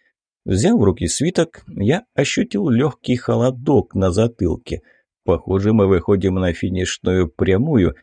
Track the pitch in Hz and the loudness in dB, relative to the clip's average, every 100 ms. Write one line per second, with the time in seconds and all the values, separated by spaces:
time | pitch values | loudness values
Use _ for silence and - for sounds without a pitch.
0 | _ _ _ _ - 95 151 233 98 87 | _ _ _ _ -4 0 2 4 2 0
1 | 87 - 156 180 160 - - - 101 175 | -2 -2 -2 -2 -4 -6 -14 -4 0 0
2 | - - 143 - - 202 180 117 147 - | -2 -4 -2 -2 -4 -2 0 0 0 -4
3 | - 123 - 113 123 127 143 135 - 107 | -4 -4 -2 0 0 -2 0 0 0 -2
4 | 95 90 117 - 87 - - 82 _ _ | 0 0 0 0 -4 -4 -8 -12 _ _
5 | _ _ - 85 - 95 101 110 98 92 | _ _ -2 -2 0 -2 2 2 4 2
6 | 95 98 95 92 90 85 95 90 92 - | 2 0 0 0 -2 -2 -4 -4 -6 -4
7 | 92 92 85 - 90 95 151 135 85 - | -2 0 0 -2 0 0 2 2 2 -2